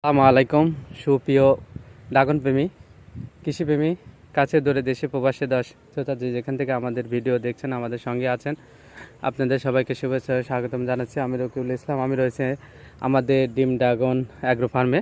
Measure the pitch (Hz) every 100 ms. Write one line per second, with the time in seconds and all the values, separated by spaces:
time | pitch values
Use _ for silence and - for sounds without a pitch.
0 | 147 143 135 131 131 151 165 151 - -
1 | - 139 - 135 135 135 - - - -
2 | - 131 135 151 135 135 175 - - -
3 | - - - _ - - 151 147 156 175
4 | - - - - 139 160 139 139 131 127
5 | 139 139 131 127 131 127 120 - - -
6 | 135 127 123 120 127 135 135 127 123 120
7 | 117 120 120 123 120 117 135 127 120 117
8 | - 123 127 123 143 151 - - - -
9 | - - 127 120 131 131 139 127 127 131
10 | 131 131 - 127 120 127 120 127 123 127
11 | 120 147 127 127 127 135 127 127 - 139
12 | 131 135 127 - 131 143 - - - -
13 | 131 135 127 135 127 113 131 123 123 117
14 | 127 127 123 - 127 120 123 131 127 143